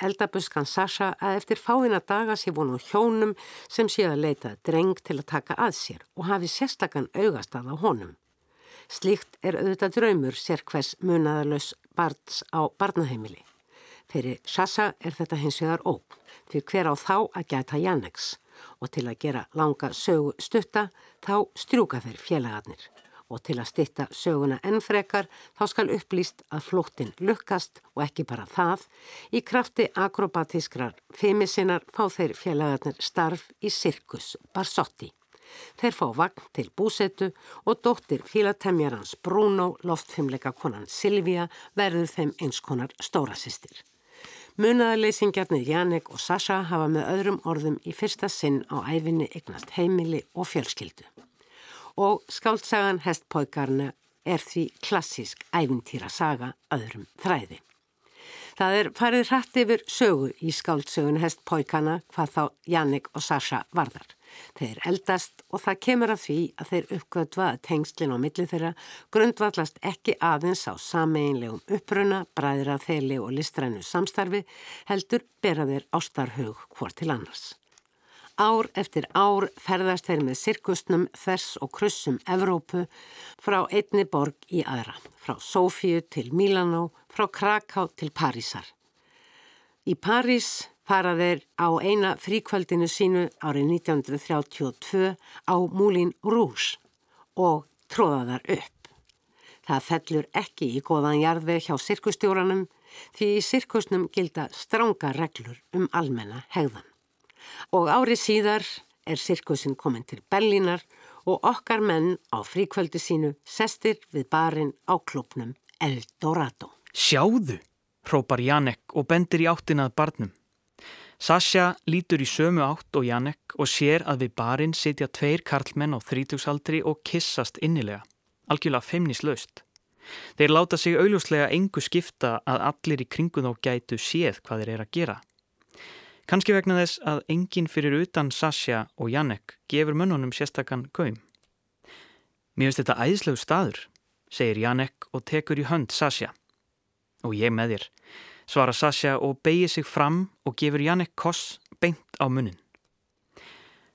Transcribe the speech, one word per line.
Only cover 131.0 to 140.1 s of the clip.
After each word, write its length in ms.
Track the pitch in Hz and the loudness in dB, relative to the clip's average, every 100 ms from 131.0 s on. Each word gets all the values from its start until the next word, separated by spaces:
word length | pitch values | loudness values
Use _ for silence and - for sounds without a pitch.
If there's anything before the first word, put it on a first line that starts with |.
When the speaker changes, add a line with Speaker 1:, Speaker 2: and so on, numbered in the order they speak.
| 190 202 - 151 143 | 6 4 2 2 2
Speaker 2:
engu 300 | 165 190 - | 2 2 0
skipta 600 | - 175 - - 127 113 - | -2 0 -2 -2 -2 -2 0
að 160 | 127 - | 0 0
allir 320 | - - 143 | -2 -2 -2
í 80 | 127 | -2
kringum 380 | - 165 151 127 | -2 -2 0 -2
þá 60 | 120 | -2
gætu 360 | 135 123 - 113 | -2 -2 -2 -6
séð 440 | - 165 170 - | -4 0 0 -2
hvað 160 | - 110 | -6 -6
þeir 140 | 107 110 | -4 -6
eru 80 | |
að 80 | 107 | -6
gera. 300 | 170 156 101 - _ _ _ _ - - - - - - | -4 -4 -4 -14 _ _ _ _ -20 -20 -20 -20 -20 0
Kannski 240 | 185 190 | 2 4
vegna 240 | 196 190 180 | 4 4 2
þess 220 | 175 - 254 | 2 -2 -4
að 140 | 147 - | -4 0
enginn 400 | 160 180 - 165 | -2 0 0 -2
fyrir 260 | - 147 143 180 | 0 2 2 0
utan 240 | - 143 | 0 -2
Sasha 580 | - 160 147 - 117 110 - | 0 0 0 0 -2 -2 -6
og 120 | 117 | -2
Janek 480 | 131 151 101 - - - | 0 0 -2 -8 -20 -4
gefur 300 | 143 151 151 | 0 2 2
mönnunum 320 | 190 | 2